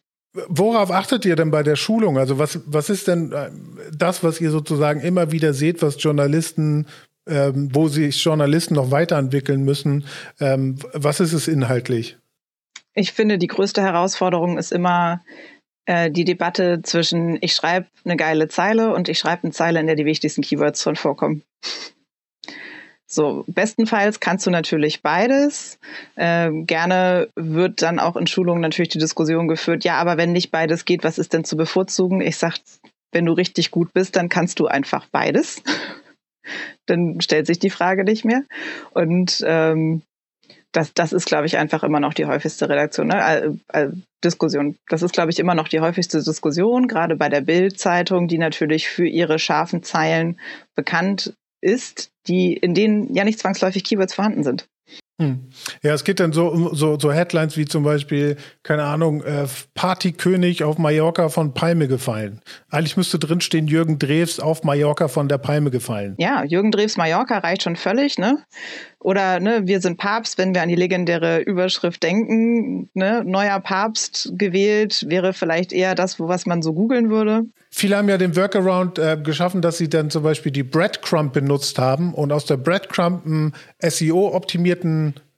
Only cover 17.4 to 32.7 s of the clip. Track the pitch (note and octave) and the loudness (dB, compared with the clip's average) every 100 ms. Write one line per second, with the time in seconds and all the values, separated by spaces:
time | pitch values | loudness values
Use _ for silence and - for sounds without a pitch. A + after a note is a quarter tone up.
17.4 | F3+ - D#3+ F3+ F3+ _ - E3+ D#3+ D#3 | 0 0 0 -2 -4 _ -4 -2 0 0
18.4 | D#3 - F#3+ A3 A3+ - F3 E3 D#3+ E3+ | 0 0 2 2 2 0 0 -2 -2 -2
19.4 | E3 - E3+ E3 D#3 D#3 D3+ D#3 D3+ - | -2 -2 0 2 2 0 0 0 -2 -2
20.4 | C#3 D3 D3 D3 - D3+ D3+ - D3+ D#3 | -2 0 0 0 -4 -2 -2 0 -2 -2
21.4 | - _ - - - - _ _ _ _ | -8 _ -12 -12 -14 -20 _ _ _ _
22.4 | - - - - - _ - - D3 C#2+ | -20 -18 -18 -20 -20 _ -6 -2 0 -2
23.4 | - F3+ G#3+ - A3+ A3 G3+ G#3 - F#3 | -6 -2 -2 0 0 2 0 0 -2 -2
24.4 | G3+ E3+ D#3+ D#3+ D3+ - D3+ E3+ A#3 C#4 | 0 0 0 0 0 0 -2 2 2 2
25.4 | C#4+ - - - - - - - E3+ E3+ | 2 -2 -10 -18 -20 -20 -14 -4 0 2
26.4 | E3 D#3 E3 E3 F3 F#3 F#3 F3+ - - | 0 -2 -2 0 2 2 2 2 0 -4
27.4 | E3 D#3+ F3+ - E3 F3 E3+ F3 E3+ - | -4 0 0 0 -2 0 0 0 -2 0
28.4 | F3 E3+ D#3+ - E3 D#3+ D#3 - D#3 E3 | 0 0 0 0 -2 -2 -2 0 0 2
29.4 | E3 D#3+ - E3+ F3 D3 E3+ E3 E3+ F3 | 0 0 0 0 0 0 0 2 2 0
30.4 | F3 D#3+ D#3+ E3+ - F3 D#3+ - - E3 | 0 0 0 0 0 0 0 -2 -2 -2
31.4 | D#3+ D#3 D#3+ F#3 F#3+ - F#3 F#3+ - D#3 | -2 -2 0 0 0 0 0 0 -2 -2
32.4 | E3+ - _ | -2 -4 _